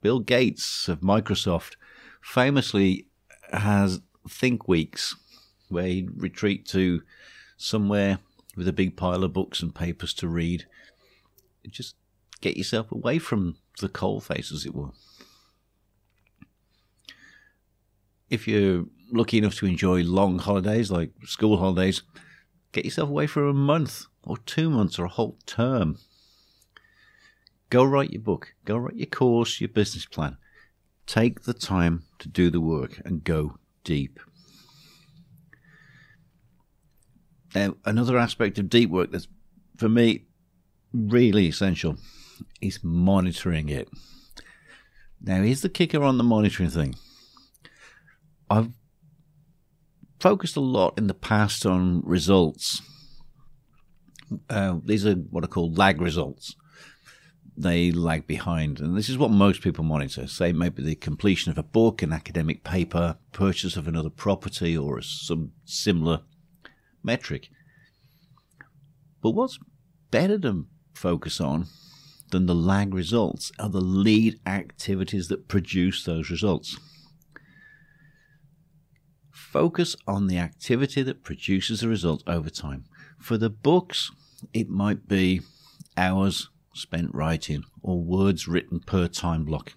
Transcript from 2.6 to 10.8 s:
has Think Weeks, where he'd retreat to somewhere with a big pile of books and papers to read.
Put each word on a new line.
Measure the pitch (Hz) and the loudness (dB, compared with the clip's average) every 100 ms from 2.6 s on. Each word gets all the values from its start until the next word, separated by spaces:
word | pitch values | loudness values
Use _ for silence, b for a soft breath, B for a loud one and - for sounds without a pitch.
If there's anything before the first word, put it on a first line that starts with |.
| - 104 98 95 - _ _ - - | 2 2 4 2 -6 _ _ -20 -8
has | - 104 101 98 92 _ _ - | -2 2 4 2 0 _ _ -20
Think | - 127 120 - | -2 -2 0 2
Weeks, | 87 78 - - - b b b _ _ | 2 2 -6 -8 -8 b b b _ _
where | 87 92 | -4 -2
he'd | 92 92 90 | -2 -4 -6
retreat | 92 - 104 101 - | -8 -2 -2 -2 -2
to | 95 92 85 - B B B B B | 0 2 0 -4 B B B B B
somewhere | - 110 101 101 98 95 _ _ _ - | -4 -2 0 2 0 0 _ _ _ -6
with | 90 | -4
a | |
big | 82 95 - | 0 -2 -2
pile | 92 90 | -4 0
of | 92 | -2
books | 92 - - | -2 -4 -6
and | 85 | -8
papers | - 87 82 85 | -6 -8 -6 -10
to | - 87 | -8 -4
read. | 85 82 87 - b | -2 -2 -4 -8 b